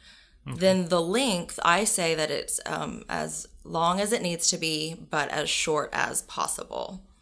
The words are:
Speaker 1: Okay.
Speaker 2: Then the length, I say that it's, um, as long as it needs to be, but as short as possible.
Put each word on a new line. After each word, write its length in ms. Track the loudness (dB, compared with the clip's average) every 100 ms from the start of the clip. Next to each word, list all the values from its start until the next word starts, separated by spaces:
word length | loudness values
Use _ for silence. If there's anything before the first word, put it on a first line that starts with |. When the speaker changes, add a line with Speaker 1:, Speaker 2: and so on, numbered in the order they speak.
| -20 -20 -20 -16 -10
Speaker 1:
Okay. 100 | 2
Speaker 2:
Then 300 | 4 4 4
the 120 | 2
length, 560 | 2 2 2 0 -2 0
I 220 | 2 4
say 300 | 4 2 2
that 160 | 2 0
it's, 280 | -2 -2 -4
um, 400 | -2 -4 -4 -8 -6
as 380 | -4 -4 -8 -12 -18
long 360 | -6 2 2 2
as 120 | 0
it 100 | 0
needs 260 | 0 0 0
to 80 | 0
be, 380 | -2 -2 -4 -8 -4
but 180 | -2 0
as 200 | -2 0
short 400 | 0 2 0 0
as 300 | -2 0 -2
possible. 800 | -4 -4 -2 -2 -6 -8 -8 -10 -16 _